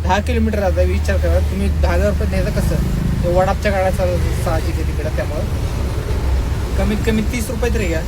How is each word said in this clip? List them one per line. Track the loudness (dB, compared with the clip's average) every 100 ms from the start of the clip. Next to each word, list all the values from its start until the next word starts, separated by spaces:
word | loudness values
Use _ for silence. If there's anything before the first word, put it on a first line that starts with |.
दहा | 2 0
किलोमीटर | 0 0 0 0
आता | 0 2
विचार | 2 2 0 0
करा | 2 2
तुम्ही, | 2 0 0 2
दहा | 2
हजार | 2 2
रुपये | 2 0
न्यायचं | 0 0
कसं? | 0 0 0 0 0 0 0
ते | 2 2
वडापच्या | 2 2 0
गाड्या | 0 0
चालवतात | 2 0 2 0 0 0
साहजिक | 0 0 -2
आहे |
तिकडं, | -2 -2 -2 -2
त्यामुळं | -2 -2 -2 -2 -2 -2 -2 -2 -2 -2 0 0 0 -2 -2 0
कमीत | 0 0 0
कमी | 0
तीस | 0 -2 -4
रुपये | -2 0
तरी | 0 0
घ्या | -2